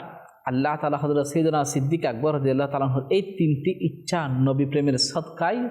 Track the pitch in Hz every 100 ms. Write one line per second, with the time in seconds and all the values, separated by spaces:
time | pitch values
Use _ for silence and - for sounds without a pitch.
0 | - - - - 131 127 143 151 151 143
1 | 147 147 139 165 160 151 139 143 135 165
2 | 143 117 156 147 135 135 139 139 135 127
3 | - 190 196 - 156 139 185 - 170 -
4 | - 175 143 127 135 135 139 147 143 127
5 | - 160 160 - 170 240 240